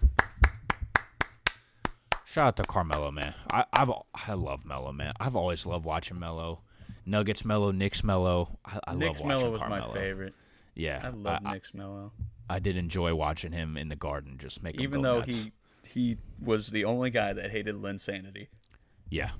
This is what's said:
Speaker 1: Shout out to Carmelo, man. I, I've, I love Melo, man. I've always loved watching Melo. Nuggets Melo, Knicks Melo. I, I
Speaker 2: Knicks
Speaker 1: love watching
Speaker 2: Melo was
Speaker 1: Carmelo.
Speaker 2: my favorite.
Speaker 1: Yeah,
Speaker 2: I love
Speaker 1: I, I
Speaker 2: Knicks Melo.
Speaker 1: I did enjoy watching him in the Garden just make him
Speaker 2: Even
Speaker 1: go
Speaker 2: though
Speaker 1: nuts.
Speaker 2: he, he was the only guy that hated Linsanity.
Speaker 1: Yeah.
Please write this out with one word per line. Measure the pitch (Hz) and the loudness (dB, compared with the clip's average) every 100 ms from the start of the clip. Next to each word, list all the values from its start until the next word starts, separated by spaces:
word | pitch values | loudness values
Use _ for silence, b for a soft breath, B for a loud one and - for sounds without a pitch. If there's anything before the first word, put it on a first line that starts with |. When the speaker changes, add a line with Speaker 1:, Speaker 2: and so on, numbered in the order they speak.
| - - - - - - - - - - - - - - - - b b - - - - | 6 6 2 6 6 6 -4 -4 2 0 0 -8 -8 -4 -4 -4 b b -2 -2 -6 -6
Speaker 1:
Shout | - 165 135 | -2 4 4
out | - | 4
to | |
Carmelo, | - 98 82 76 73 | 2 2 2 0 0
man. | 73 73 - - | -2 -4 -6 -2
I, | 123 - | 0 4
I've, | - 131 - - | 6 6 2 -4
I | - - | -10 -4
love | 95 71 69 | -2 -2 -4
Melo, | 80 67 65 | -6 -8 -6
man. | 69 73 - | -6 -6 -2
I've | 127 | -2
always | 117 90 85 87 | 2 0 0 -2
loved | 85 80 | -4 -2
watching | 82 - 87 | -2 -4 -8
Melo. | 82 82 82 82 - B B B 92 | -6 -6 -6 -8 -12 B B B 0
Nuggets | 104 104 104 | 2 2 0
Melo, | 113 107 101 | 2 4 4
Knicks | 95 98 - | 4 2 2
Melo. | 104 95 90 87 85 - | 4 4 6 4 2 -4
I, | - 104 - | -10 -10 -4
I | |
Speaker 2:
Knicks | 135 165 147 | 0 0 0
Speaker 1:
love | 143 | 0
watching | |
Speaker 2:
Melo | 135 120 | 2 2
was | 110 | 0
Speaker 1:
Carmelo. | 117 101 - | -2 -4 -4
Speaker 2:
my | |
favorite. | 98 95 95 95 - b b b | -4 -4 -4 -8 -14 b b b
Speaker 1:
Yeah, | - 80 67 | -6 -4 -4
Speaker 2:
I | 127 | -6
love | 117 101 82 | -6 -2 -2
Speaker 1:
I, | 104 | -2
I | |
Speaker 2:
Knicks | 95 - | -8 -8
Melo. | - 98 101 101 - - - - | -12 -12 -10 -12 -8 -10 -8 -6
Speaker 1:
I | 92 | -2
did | 101 90 | 0 0
enjoy | 87 92 85 | 0 0 2
watching | 80 76 78 82 | 2 0 -2 -4
him | 82 80 78 | -4 -4 -4
in | 76 | -6
the | 76 | -6
Garden | 78 71 71 65 | -4 -6 -8 -12
just | 67 - | -12 -10
make | 85 - | -8 -4
him | |
Speaker 2:
Even | 139 139 | -2 0
Speaker 1:
go | 131 | 2
Speaker 2:
though | 120 | 2
Speaker 1:
nuts. | 120 | 2
Speaker 2:
he, | 117 107 - b b - | -4 -4 -12 b b -8
he | 123 120 110 - - | 0 0 0 -8 -6
was | 117 110 104 | 0 0 2
the | 107 | 0
only | 104 123 127 | 2 2 2
guy | 113 101 | 2 0
that | 101 101 | -2 -4
hated | 110 104 101 | -4 -4 -6
Linsanity. | 98 98 - 98 98 98 - - _ - b b - | -6 -8 -6 -8 -8 -16 -16 -20 _ -20 b b -6
Speaker 1:
Yeah. | 78 67 | -4 -4